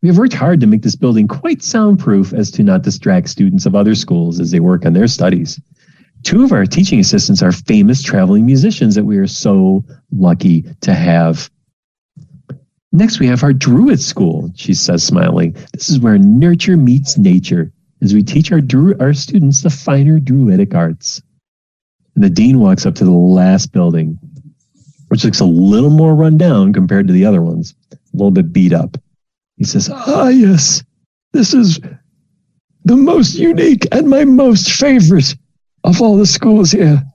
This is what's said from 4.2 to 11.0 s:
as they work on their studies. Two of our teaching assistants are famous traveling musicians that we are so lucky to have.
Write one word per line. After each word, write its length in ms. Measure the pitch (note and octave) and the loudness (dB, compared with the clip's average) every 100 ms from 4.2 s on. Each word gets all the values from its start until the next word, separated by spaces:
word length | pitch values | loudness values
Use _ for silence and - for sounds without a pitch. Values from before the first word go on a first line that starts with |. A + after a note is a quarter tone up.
| E2+ E2+ | -4 -4
as 120 | E2 | -4
they 80 | F2 | -2
work 260 | E2+ F2+ E2 | 0 0 0
on 80 | |
their 140 | E2+ A#2+ | 0 0
studies. 520 | - F2+ F2+ E2 - - _ _ _ _ _ | -2 -2 -2 -4 -12 -20 _ _ _ _ _
Two 200 | - G3 | -4 0
of 100 | C4 | 2
our 120 | F3 F#2+ | 2 0
teaching 340 | D3+ F#3+ A#2 | 0 0 0
assistants 420 | F#2 G#2 - F#2+ | 0 0 0 0
are 80 | F#2 | 0
famous 500 | F2+ - G#2+ G2+ C3 | -2 -2 2 2 0
traveling 440 | C#3 G2+ F#2 G2+ A2+ | -2 -2 0 2 2
musicians 500 | C3+ F3 G#3+ A#2 G#2 | 2 0 0 -2 0
that 80 | |
we 140 | G#2 G2+ | -2 -2
are 100 | G2 | -2
so 560 | - - G2 F#2+ F#2+ - - _ | -4 -2 0 2 0 -4 -18 _
lucky 520 | G2 F#2 F2 - E2 - - | -2 0 0 0 0 -2 -10
to 120 | - | -4
have. 560 | F#2+ | -2